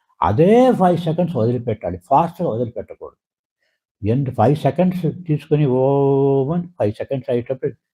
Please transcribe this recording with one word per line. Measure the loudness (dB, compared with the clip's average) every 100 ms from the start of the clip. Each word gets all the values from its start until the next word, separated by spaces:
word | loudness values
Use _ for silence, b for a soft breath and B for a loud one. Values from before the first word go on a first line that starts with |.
| _ -4
అదే | 0 2 4 6 4
ఫైవ్ | 4 2 2
సెకండ్స్ | -2 -2 -2 0
వదిలిపెట్టాలి, | -2 -2 -4 -6 -6 -8
ఫాస్ట్‌గా | 0 0 0 -2 -6
వదిలిపెట్టకూడదు. | -4 -6 -8 -14 -14 -18 -20 _ _ _ _ _ _ _ _ -4
ఎంత | -2 -2 0
ఫైవ్ | 2 2
సెకండ్స్ | 0 0 0 0 -4 -6 -4
తీసుకుని | -4 0 0 2
ఓం | 2 2 2 2 2 2 2 0
అని | -4 -6 -4
ఫైవ్ | -4
సెకండ్స్ | -4 -6 -6 -4
అయ్యేటప్పుడు | -4 -4 -6 -8 -10 _